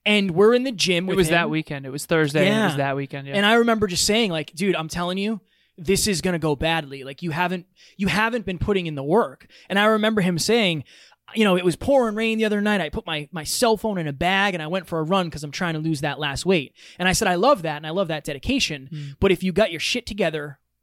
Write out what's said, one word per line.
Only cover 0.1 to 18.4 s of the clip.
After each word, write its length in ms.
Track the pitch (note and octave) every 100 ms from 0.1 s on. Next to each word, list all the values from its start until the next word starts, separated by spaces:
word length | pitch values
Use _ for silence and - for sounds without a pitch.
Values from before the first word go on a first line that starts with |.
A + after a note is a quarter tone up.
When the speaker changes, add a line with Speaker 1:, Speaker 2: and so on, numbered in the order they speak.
| G#3 G3
Speaker 1:
we're 220 | E3 G#3+
in 80 | B3
the 80 | C4
gym 340 | G#3 F3 F3 F#3
Speaker 2:
It 20 |
Speaker 1:
with 80 | F3+
Speaker 2:
was 120 | D#3+
that 140 | E3+
Speaker 1:
him. 60 | E3+
Speaker 2:
weekend. 340 | D#3 D#3 C#3+
It 60 | C3+
was 160 | C#3+ -
Thursday, 400 | E3 D3+ C#3+ G3
and 80 | A3
it 40 |
was 80 | G3
Speaker 1:
Yeah. 20 | C#3+
Speaker 2:
that 180 | C#3 C#3
weekend, 300 | C#3 C#3 C#3
yeah. 80 |
Speaker 1:
And 100 | G3
I 100 | G3+
remember 340 | A#3 A#3 A3 G#3
just 160 | -
saying, 260 | - G#3+ A3
like, 220 | D#3+ D3+
"Dude, 220 | D3+ G3+ E3
I'm 100 | D#3+
telling 300 | F3 F3 F#3
you, 220 | G#3 A3 _ _ _ -
this 300 | D3+ G3 G#3+
is 140 | F3
gonna 180 | F#3 F3
go 160 | D#3
badly. 480 | C3+ D#3+ E3 C#3+ C3+
Like, 200 | C3 C#3+
you 100 | F3
haven't, 340 | D#3 F3+ F#3 - _ _ -
you 100 | F#3+
haven't 400 | F3 A3+ A#3+ F#3
been 120 | F3+
putting 280 | - G3 E3+
in 80 |
the 80 | D3
work." 460 | C#3 G3+ E3 C3 - - -
And 100 | G3
I 80 | G#3+
remember 340 | A3 G#3+ G#3+
him 180 | F#3 E3+
saying, 460 | - A#3 G3 D#3 - - - _ -
you 80 | A3
know, 140 | G#3 F3+
"It 80 |
was 100 | F3+
pouring 400 | - - C#4 A#3
rain 240 | G#3+ A3+ A3
the 60 |
other 160 | G#3+ G#3
night. 200 | G#3 G#3
I 80 | D#3
put 160 | -
my, 240 | - D3+ D3
my 100 | E3+
cell 340 | C#3+ - A#3+ A3
phone 220 | A3 F#3+
in 80 | D3+
a 60 |
bag 420 | C#3 E3+ G3 G3+
and 80 | F3+
I 60 | D#3
went 180 | F#3 E3
for 140 | E3
a 20 |
run 260 | D#3 F#3+ F3
'cause 140 | D3
I'm 80 | D3
trying 240 | - F3+
to 60 | D#3
lose 200 | D#3+ D3+
that 180 | D3 C3+
last 260 | D3 C3+ F3
weight." 260 | F#3 C3 _ - -
And 80 | F3+
I 40 |
said, 140 | F3 G3+
"I 80 |
love 280 | F3 B3 C4
that, 140 | D#3+ D3
and 100 | D#3
I 20 |
love 160 | F3 E3+
that 160 | D#3
dedication. 680 | D#3 C#3